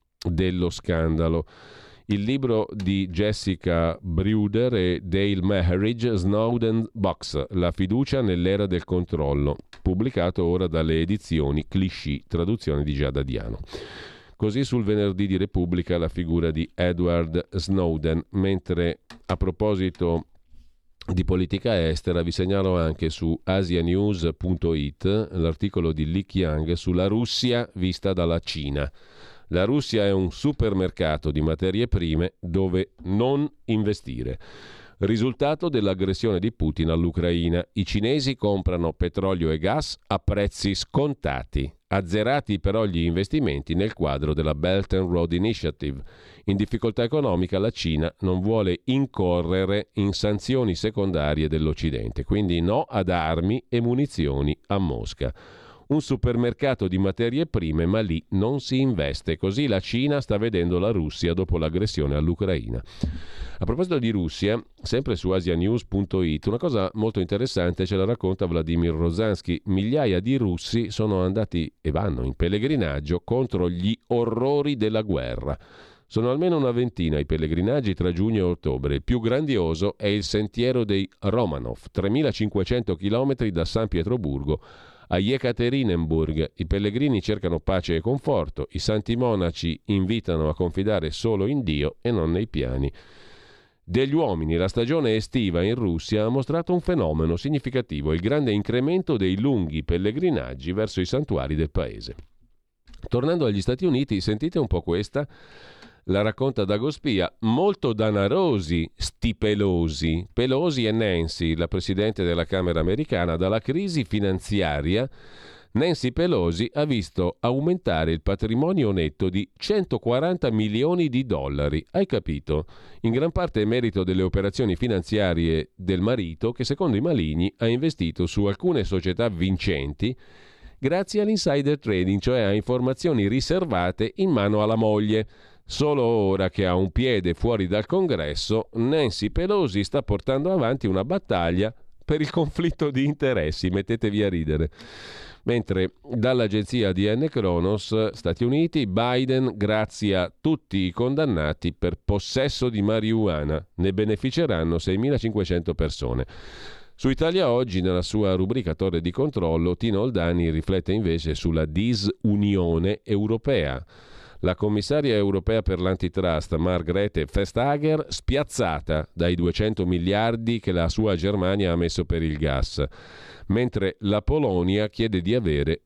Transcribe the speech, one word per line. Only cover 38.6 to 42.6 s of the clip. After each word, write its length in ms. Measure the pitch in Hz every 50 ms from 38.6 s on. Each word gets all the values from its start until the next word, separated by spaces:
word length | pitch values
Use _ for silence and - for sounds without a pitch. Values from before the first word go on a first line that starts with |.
| 90 - 90 87 85 82 78
petrolio 580 | - 92 87 - - 92 95 95 90 82 80
e 60 | 78 80
gas 400 | 78 95 117 151 151 - - - _ -
a 100 | 98 95
prezzi 540 | - - 101 101 101 101 - - - 101 98
scontati. 960 | - - - - 127 139 147 139 - - 80 69 64 58 - - 71 67 65 - _ _ -
Azzerati 720 | - 98 98 85 90 107 107 113 139 147 - - 104
però 260 | 95